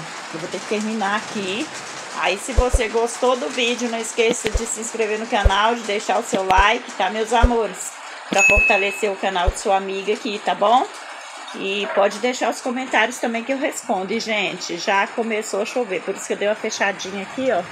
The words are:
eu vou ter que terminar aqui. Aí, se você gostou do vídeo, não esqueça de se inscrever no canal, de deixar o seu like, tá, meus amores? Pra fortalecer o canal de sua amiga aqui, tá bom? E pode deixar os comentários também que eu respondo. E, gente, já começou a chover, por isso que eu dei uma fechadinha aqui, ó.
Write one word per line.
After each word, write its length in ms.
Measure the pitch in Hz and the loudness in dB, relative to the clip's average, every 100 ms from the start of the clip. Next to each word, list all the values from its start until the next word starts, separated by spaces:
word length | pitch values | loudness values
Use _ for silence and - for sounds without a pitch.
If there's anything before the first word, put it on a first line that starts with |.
| 160 - - | -8 -10 -10
eu 60 | 165 | -8
vou 100 | 170 | -6
ter 100 | 190 | -8
que 80 | - | -2
terminar 500 | 214 214 220 196 208 | -2 0 0 0 0
aqui. 500 | - 214 190 208 311 - - - - - | -2 -4 -2 -4 -4 -8 -12 -12 -10 -2
Aí, 180 | 165 196 | 0 0
se 140 | - | 2
você 340 | 226 247 - - | 4 4 2 2
gostou 480 | 226 233 - 247 247 | 2 0 2 2 2
do 120 | 285 | 0
vídeo, 400 | 247 233 240 240 | 0 0 2 -2
não 100 | 226 | -2
esqueça 500 | 220 - 226 240 - | -2 2 4 4 0
de 160 | - 226 | 0 0
se 160 | 214 | -4
inscrever 380 | 226 220 214 214 | -6 -2 -2 -2
no 80 | 226 | 0
canal, 460 | 226 190 196 220 | 2 4 4 4
de 80 | 240 | 2
deixar 380 | 208 202 - 202 | -2 -2 0 0
o 40 | |
seu 220 | 233 202 190 | 0 -2 4
like, 460 | 185 202 240 - | 6 6 4 -4
tá, 180 | - 196 | -2 -2
meus 240 | 220 214 | 0 2
amores? 580 | 233 247 233 202 185 - - - - - | 4 4 2 0 -4 -12 -12 -14 -14 -2
Pra 140 | 196 | 4
fortalecer 680 | 202 208 - 202 202 190 208 | 6 6 4 4 2 0 -2
o 40 | 190 | 0
canal 340 | 202 185 180 | 0 2 2
de 100 | - | 0
sua 180 | 220 196 | 2 2
amiga 360 | 196 196 196 | 2 -4 -2
aqui, 260 | 208 220 202 | -2 -2 -2
tá 100 | - | -2
bom? 320 | 175 208 247 415 - - - - - - - | 2 6 6 4 -4 -14 -14 -14 -14 -12 -8
E 320 | 196 202 196 202 | -4 -2 0 2
pode 240 | 202 208 | 2 2
deixar 300 | 247 254 233 | -2 0 -2
os 120 | - | -2
comentários 560 | 262 247 262 254 226 240 | -4 -4 0 2 2 0
também 260 | 247 233 | -4 -2
que 80 | 233 | -2
eu 60 | 269 | -2
respondo. 560 | 285 - - 196 190 | -2 -4 -2 -2 -2
E, 60 | 226 | -4
gente, 580 | 214 214 175 175 - 170 | -2 0 0 -4 -6 -4
já 300 | 220 196 220 | 0 2 2
começou 540 | - 226 214 220 196 | -2 -2 -2 -2 -2
a 40 | 226 | -2
chover, 360 | 254 220 175 | -2 -2 -2
por 140 | - 190 | -4 -6
isso 120 | - | -4
que 60 | |
eu 40 | 202 | -2
dei 100 | 202 | 0
uma 80 | 214 | 0
fechadinha 680 | 220 - 202 202 190 196 | -2 0 0 0 -6 -8
aqui, 280 | 190 - 262 | -6 -2 0
ó. 120 | 185 185 | 0 -2